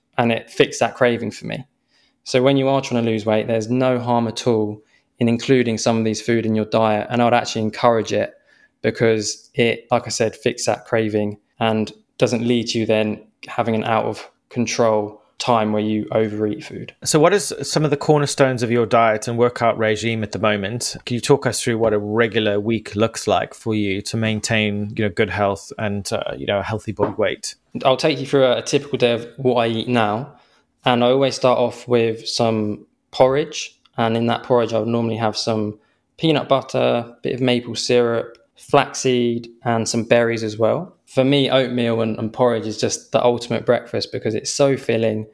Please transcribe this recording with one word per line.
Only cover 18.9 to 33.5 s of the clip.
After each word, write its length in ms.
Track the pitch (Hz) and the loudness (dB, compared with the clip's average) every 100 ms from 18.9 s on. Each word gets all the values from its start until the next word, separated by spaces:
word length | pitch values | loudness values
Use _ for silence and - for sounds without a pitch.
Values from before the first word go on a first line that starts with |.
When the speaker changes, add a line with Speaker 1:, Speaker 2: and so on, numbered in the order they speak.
| 120 113 107 - | 4 4 2 -2
Speaker 2:
and 100 | 117 | 2
workout 400 | 120 - 117 113 | 0 2 0 2
regime 440 | 110 104 113 113 | 0 0 -2 -4
at 120 | 104 | -4
the 60 | 98 | -2
moment? 580 | 107 104 95 120 - - - | 0 0 -4 -6 -8 -8 -6
Can 100 | 120 | -4
you 60 | |
talk 240 | - 139 127 | 2 2 2
us 160 | - | -2
through 160 | 127 113 | -2 0
what 160 | 113 | 2
a 40 | 104 | 0
regular 640 | 104 110 117 110 107 104 | 0 0 2 2 0 0
week 340 | 107 113 - | 0 -2 -2
looks 320 | 101 113 - - | 0 0 0 0
like 280 | 90 - | 0 0
for 200 | - 117 | -8 -4
you 280 | 107 101 98 | -2 -2 -4
to 160 | - 113 | -4 -2
maintain, 760 | 110 107 - 110 107 104 104 110 | -2 -2 0 0 0 -2 -6 -2
you 80 | 104 | -2
know, 40 | |
good 200 | - 104 | 0 -2
health 420 | 101 101 98 - - | 0 -2 -2 -8 -8
and, 340 | 107 101 98 | -6 -4 -4
uh, 220 | 107 - - | -6 -6 -6
you 80 | 135 | -4
know, 140 | 101 | -2
a 40 | |
healthy 280 | 98 107 - | -2 -6 -6
body 220 | 101 101 101 | -4 -4 0
weight? 380 | 98 - - - _ - 135 | -2 -2 -10 -14 _ -2 0
Speaker 1:
I'll 100 | 127 | 2
take 220 | 156 135 | 0 -2
you 60 | 135 | 0
through 180 | 143 | 2
a, 140 | 131 113 | 4 2
a 40 | |
typical 360 | - 139 139 120 | 0 -2 -2 0
day 160 | 123 | 0
of 140 | 117 120 - | 0 -6 -4
what 180 | 127 120 | 0 2
I 120 | 117 | 0
eat 200 | 113 123 | -2 0
now. 480 | 123 104 107 143 - _ _ _ _ | 0 2 -2 -6 -16 _ _ _ _
And 220 | 131 120 120 | 0 4 4
I 20 | |
always 280 | 135 135 - | 4 2 2
start 220 | 127 127 | 2 4
off 300 | 120 - - | 0 -2 0
with 400 | 120 113 110 - | 2 2 -2 -6
some 580 | - 117 110 104 101 - _ _ | 0 0 2 -2 -6 -12 _ _
porridge. 680 | - 131 139 170 | 4 4 4 -2